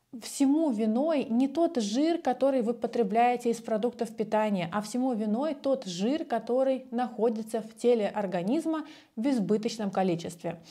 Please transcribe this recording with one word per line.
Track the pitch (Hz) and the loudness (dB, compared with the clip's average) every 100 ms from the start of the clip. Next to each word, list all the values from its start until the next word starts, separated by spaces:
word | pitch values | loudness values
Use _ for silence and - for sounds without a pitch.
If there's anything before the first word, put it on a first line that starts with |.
| _ 240 | _ -16
всему | - - 269 302 320 | -12 0 4 4 2
виной | 214 220 226 311 302 220 | 2 0 2 2 0 2
не | 233 277 | 2 2
тот | 277 330 294 | 2 2 2
жир, | 202 233 320 339 | 0 2 2 2
который | 277 247 269 269 | 0 2 2 2
вы | 220 | 0
потребляете | 240 233 247 196 220 240 240 240 | -2 -2 0 2 4 2 2 0
из | 226 | -2
продуктов | - 220 240 - 226 | -2 -2 -2 -2 -6
питания, | - 214 214 214 196 165 | -4 -2 0 2 0 -2
а | 208 | -4
всему | 208 247 262 | -4 -2 -2
виной | 220 214 214 311 285 | 0 0 0 -2 -2
тот | 277 262 190 | 0 0 -2
жир, | 175 214 311 320 | -2 0 0 -2
который | 226 220 247 269 262 262 | -4 0 0 2 0 -4
находится | 233 247 226 220 220 220 226 | -4 -4 0 0 0 -4 -6
в | 214 - | -6 0
теле | 240 233 202 | 2 4 2
организма | 214 196 180 180 302 320 320 302 - - - | -2 -2 -2 0 0 0 -4 -6 -14 -14 -4
в | 254 | 0
избыточном | 247 175 214 220 220 202 | 2 2 0 0 -4 -2
количестве. | 190 190 165 - - 170 - - | 0 0 0 -4 -8 -10 -10 -14